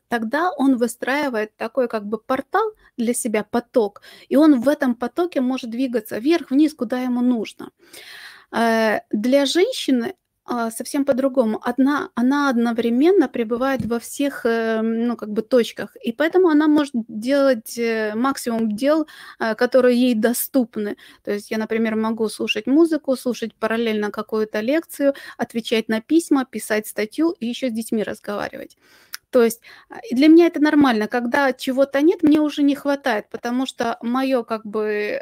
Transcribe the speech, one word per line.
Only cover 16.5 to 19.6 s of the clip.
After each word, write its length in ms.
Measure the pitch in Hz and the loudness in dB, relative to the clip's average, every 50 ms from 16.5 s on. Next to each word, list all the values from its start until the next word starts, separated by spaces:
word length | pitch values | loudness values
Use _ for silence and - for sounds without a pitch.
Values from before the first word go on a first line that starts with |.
| 302 294 311 | 4 4 4
может 260 | 311 294 302 294 277 - 233 220 - | 4 4 4 2 0 -4 -6 -6 -6
делать, 720 | 226 214 214 254 285 285 277 269 262 220 - - - 240 | -10 -8 -2 0 2 4 4 4 2 0 -2 -12 -8 -4
э, 340 | 233 226 226 220 214 214 208 | -4 -2 -2 -2 -2 -4 -2
максимум 560 | 220 247 277 277 - - 247 226 226 226 214 208 | -2 -2 -2 -2 -4 -4 -4 -2 -2 -2 -2 -2
дел, 300 | 208 262 277 311 320 302 - - - - - - - | 0 0 2 2 2 0 -4 -8 -20 -20 -20 -10 -6
э, 160 | 233 226 220 | -4 -4 -2
которые 420 | - | -2